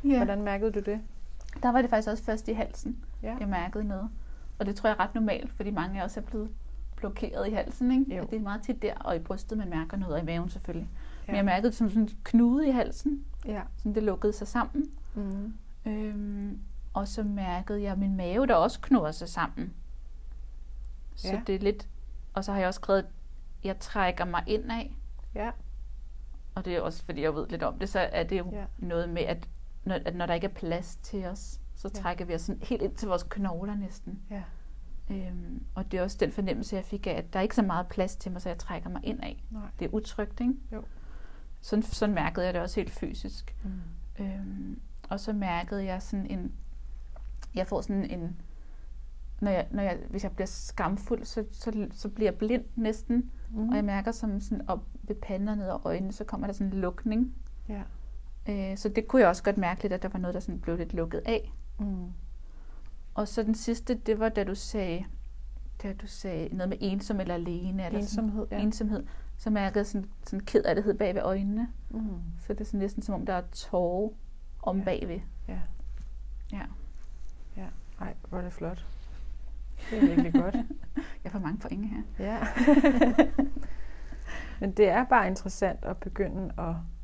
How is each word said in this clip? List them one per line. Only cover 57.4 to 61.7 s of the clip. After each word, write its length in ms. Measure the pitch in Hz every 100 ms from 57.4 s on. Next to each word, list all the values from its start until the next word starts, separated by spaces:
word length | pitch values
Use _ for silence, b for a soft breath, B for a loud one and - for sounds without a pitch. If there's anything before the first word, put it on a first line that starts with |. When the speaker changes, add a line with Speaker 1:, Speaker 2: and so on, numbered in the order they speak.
| - - -
Speaker 2:
Ja. 120 | 208 - - - - - - -
Speaker 1:
Øh, 280 | 202 190 196
så 120 | 214
det 180 | 208 214
kunne 140 | 262
jeg 80 | 190
også 140 | 180
godt 140 | - 196
mærke 240 | 180 180
lidt, 120 | 202
at 100 | 180
der 60 | 185
var 100 | 196
noget, 140 | 180
der 60 | 175
sådan 200 | - -
blev 160 | - 170
lidt 160 | 170
lukket 280 | 175 165 165 -
af. 260 | 226 - - -